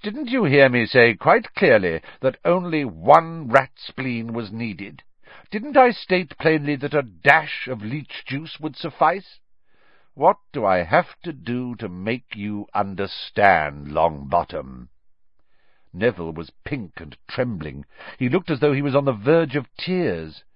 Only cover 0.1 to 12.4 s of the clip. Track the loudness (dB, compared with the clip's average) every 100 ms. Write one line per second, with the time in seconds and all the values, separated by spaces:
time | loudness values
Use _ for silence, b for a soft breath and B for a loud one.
0.1 | -8 -4 0 2 6 6 6 2 6 6
1.1 | 6 4 2 2 0 4 4 4 -4 B
2.1 | B -4 -2 0 0 0 -4 -4 -6 6
3.1 | 6 6 -8 2 2 2 _ -20 -8 -6
4.1 | -6 -6 -8 -8 -8 -8 -8 -12 -16 -20
5.1 | _ B B B -10 -2 4 4 4 -2
6.1 | -2 -2 -2 0 2 0 -4 -2 -2 -4
7.1 | -4 0 0 0 -10 -10 -10 -8 -10 -10
8.1 | -16 -10 -10 -10 -10 -12 -8 -12 0 2
9.1 | 2 -8 -20 _ -20 _ -20 _ _ _
10.1 | 0 2 2 _ -4 2 2 2 0 0
11.1 | -6 -14 -12 -6 -6 -6 -10 -10 -10 -6
12.1 | -6 -8 -10